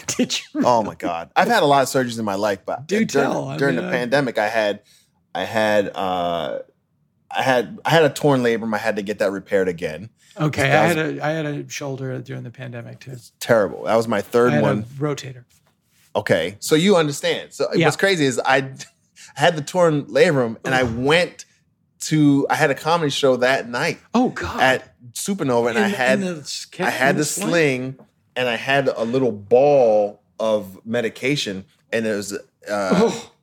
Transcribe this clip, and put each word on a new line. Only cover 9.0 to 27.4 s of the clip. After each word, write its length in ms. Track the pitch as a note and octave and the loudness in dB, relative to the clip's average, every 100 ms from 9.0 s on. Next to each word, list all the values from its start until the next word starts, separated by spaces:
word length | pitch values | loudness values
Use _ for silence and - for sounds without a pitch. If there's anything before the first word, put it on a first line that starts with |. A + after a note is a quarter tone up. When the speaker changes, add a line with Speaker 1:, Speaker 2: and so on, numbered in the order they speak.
Speaker 2:
get 160 | G2+ G2+ | -4 -2
that 100 | G#2 | -2
repaired 380 | G2 - G2+ F#2 | -2 -2 0 0
again. 420 | E2+ E2 D#2 A2 _ _ - | -2 -6 -8 -14 _ _ -4
Speaker 1:
Okay, 280 | D#3 - C3+ | -2 0 0
Speaker 2:
That 140 | D3 | 2
Speaker 1:
I 20 | D#3+ | 2
Speaker 2:
was 80 | D#3+ | 0
Speaker 1:
had 220 | D#3 C#3 | -4 -4
a, 60 | C#3+ | -4
I 40 | |
had 160 | D#3+ D3+ | -4 -4
a 220 | D3 C3+ | -8 -10
shoulder 500 | - D3 C3 C3 B2+ | -10 -10 -8 -8 -8
during 220 | B2 C3 | -10 -12
the 80 | B2 | -12
pandemic, 500 | A#2+ B2 A#2+ A#2+ A#2+ | -14 -14 -14 -14 -18
too. 100 | - | -18
Speaker 2:
It's 200 | B2+ - - | -18 -18 -8
terrible. 440 | - A#2 F#2+ G#1 | 2 2 2 -2
That 120 | C2 A2+ | 0 0
was 120 | A#2 | 2
my 120 | G#2 | -2
third 300 | G2 A#2+ B2 | 0 2 4
Speaker 1:
I 20 | A#2 | 4
had 60 | |
Speaker 2:
one. 160 | G#2+ G#2 | 2 0
Speaker 1:
a 20 | A#2 C3+ | -4 -8
rotator. 420 | D3 C#3 C3 B2 B2 _ _ _ _ _ _ - | -6 -6 -10 -16 -20 _ _ _ _ _ _ -4
Speaker 2:
Okay, 400 | - G2 E2 G2+ | 0 0 0 -6
so 160 | - | 0
you 220 | D#3 F#3 F#3 | 2 6 4
understand. 560 | D3+ C#3 F3 B2+ E2 | 2 -2 -2 -4 -6
So 160 | - C#3+ | -4 -2
Speaker 1:
Yeah. 120 | F#3+ D#3+ | 2 2
Speaker 2:
what's 100 | C#3 | 2
crazy 280 | G3 F#3 | 2 2
is 160 | C#3 A#2+ | 0 0
I, 120 | - C3+ | 2 2
<laughs> 760 | C3+ C3+ - _ _ _ - - | 0 -10 -20 _ _ _ -16 2
I 40 | |
had 160 | D3+ D#3+ | 2 2
the 60 | |
torn 420 | D3 F#3 F3 D3+ - | -2 2 2 2 0
labrum, 500 | B2 F3 C#3+ A#2 A2+ | 4 4 4 0 -4
and 100 | C3 | -2
I 80 | C3 | 0
Speaker 1:
Ugh. 140 | B2+ A#2 | 0 0
Speaker 2:
went 480 | C3 E3 F3 - - _ _ _ _ - | 2 2 0 -6 -20 _ _ _ _ -12
to, 460 | - D#3 D3 C#3 B2 | -2 4 4 4 2
I 60 | |
had 160 | B2+ D3+ | 2 2
a 40 | |
comedy 360 | C3+ D#3 E3+ D3+ | 0 0 0 0
show 260 | C#3 C#3 B2+ | 0 2 4
that 320 | B2 C3+ A#2 | 2 0 -2
night 300 | A#2+ D#3+ A#2+ _ | -4 -4 -6 _
Speaker 1:
Oh, 160 | A3+ B3 | 0 0
God. 300 | - - - | -2 -6 0
Speaker 2:
at 340 | C3 B2 - _ B2 | 2 2 -2 _ -18
Supernova, 560 | - - G3 D3 A#2+ A#2+ | -10 -6 -4 0 2 2
and 80 | A2+ | 2
Speaker 1:
In 60 | |
Speaker 2:
I 60 | G#2+ | 0
Speaker 1:
the, 60 | G2+ | 0
Speaker 2:
had, 220 | B2 - | 2 2
Speaker 1:
in 40 | |
the 160 | G2 E3 | 0 -8
s-, 260 | C3 - - - | -10 -12 -12 -6
Speaker 2:
I 100 | F3+ | -4
had 200 | - C3 | 0 2
Speaker 1:
in 60 | C#3+ | 2
the 40 | |
Speaker 2:
the 40 | |
Speaker 1:
sling? 240 | D3 - | -2 -4